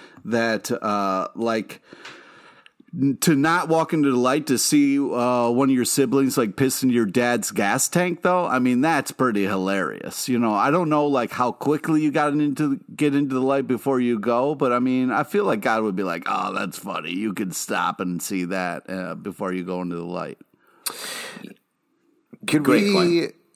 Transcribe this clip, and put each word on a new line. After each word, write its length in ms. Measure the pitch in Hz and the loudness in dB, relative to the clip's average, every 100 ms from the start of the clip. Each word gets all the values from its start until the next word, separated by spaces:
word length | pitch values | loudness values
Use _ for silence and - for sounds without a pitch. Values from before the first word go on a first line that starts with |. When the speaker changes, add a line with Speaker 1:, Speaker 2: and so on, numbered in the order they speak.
| - - 107 | -20 -16 -4
Speaker 1:
that, 460 | 117 113 107 - | 0 0 0 -2
uh, 580 | 120 107 104 98 95 90 - | -4 -2 -2 0 -2 -4 -4
like, 480 | 113 113 95 - _ - - - - - - - - _ - - | -2 -2 -4 -12 _ -20 -20 -20 -20 -20 -20 -20 -20 _ -16 -2
n-, 200 | 139 123 | -2 2
to 120 | - 143 | 2 4
not 340 | 151 170 160 | 4 2 2
walk 240 | 160 156 | 2 2
into 180 | 160 143 | 2 2
the 60 | 123 | 4
light 300 | 123 143 151 | 4 2 2
to 100 | 123 | 0
see, 380 | - 147 143 139 | 4 4 4 2
uh, 520 | 139 117 123 123 120 | 0 0 0 2 2
one 180 | 120 135 | 2 4
of 60 | 131 | 2
your 100 | 117 | 2
siblings, 540 | - 131 135 135 - | 2 2 2 2 2
like, 160 | 110 - | -2 0
piss 280 | 131 - 131 | 0 2 2
into 100 | 120 | 2
your 100 | 110 | 2
dad's 440 | 104 120 120 101 | 2 2 0 -2
gas 380 | 104 101 120 - | -2 0 0 0
tank, 340 | 175 180 170 | 0 0 0
though, 240 | 180 180 175 | 0 2 2
I 140 | 127 | 2
mean, 200 | 127 123 | 2 2
that's 280 | 156 156 120 | 2 2 -2
pretty 340 | - 127 104 98 | 0 0 2 0
hilarious. 840 | 98 92 98 82 50 - - - | 0 0 0 -2 -6 -10 -8 -2
You 100 | 120 | 0
know, 160 | 117 104 | 2 2
I 160 | 120 | 2
don't 180 | 165 165 | 2 2
know, 180 | 151 147 | 0 2
like, 260 | 135 113 | 0 -2
how 180 | - 123 | -2 -2
quickly 520 | - 139 151 - 151 | -2 -2 -2 2 2
you 100 | 151 | 2
got 200 | 147 147 | 2 0
into, 460 | 147 147 135 151 139 - - | 2 0 0 -2 -2 -6 -2
get 200 | 151 143 | 0 2
into 180 | 143 131 | 0 0
the 80 | |
light 240 | 131 139 123 | 2 0 0
before 320 | 123 - 131 | -2 0 0
you 200 | 123 117 | 2 0
go, 340 | 104 120 139 147 | 0 0 0 0
but, 180 | 139 | 0
I 60 | 120 | 2
mean, 320 | 127 127 127 | 2 0 0
I 140 | 117 151 | 0 0
feel 200 | 202 196 | 0 0
like 160 | 117 | 0
God 220 | 120 110 | 0 0
would 140 | 110 95 | 0 -2
be 80 | 92 | -2
like, 180 | 85 87 | -4 -4
"Oh, 260 | 98 95 95 | -4 -4 -4
that's 240 | 101 - | -6 -8
funny. 320 | 95 85 80 | -8 -8 -6
You 220 | 92 107 92 | -4 -4 -4
could 200 | 98 82 | -6 -6
stop 440 | - 101 87 87 | -4 -2 -2 -2
and 220 | 90 87 | -4 -4
see 220 | - 98 90 | -4 -4 -4
that, 440 | 95 90 82 - | -4 -4 -6 -8
uh, 260 | 92 90 85 | -8 -8 -10
before 360 | 98 90 95 | -10 -8 -6
you 120 | 92 87 | -4 -4
go 180 | 90 | -6
into 140 | 90 85 | -6 -6
the 80 | 85 | -8
light." 340 | 87 78 - - _ _ _ - - - - - - - - _ _ _ _ _ _ _ - - | -8 -10 -12 -20 _ _ _ -12 -10 -12 -12 -12 -14 -18 -20 _ _ _ _ _ _ _ -14 -2
Speaker 2:
Could 160 | 156 | 0
Speaker 3:
Great 220 | 185 196 202 | 4 4 4
Speaker 2:
we 80 | |
Speaker 3:
point. 420 | 196 175 170 156 - _ | 4 4 2 0 -8 _